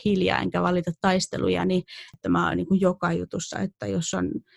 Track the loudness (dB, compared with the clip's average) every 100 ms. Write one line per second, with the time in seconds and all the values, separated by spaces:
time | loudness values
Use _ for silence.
0 | 2 2 2 2 0 0 0 0 -2 -2
1 | 2 2 0 -2 0 0 2 0 -2 -10
2 | -18 -8 0 2 2 0 0 2 2 0
3 | -2 -2 -4 -6 -8 -6 -6 -6 -4 -2
4 | -2 -2 -2 -4 -8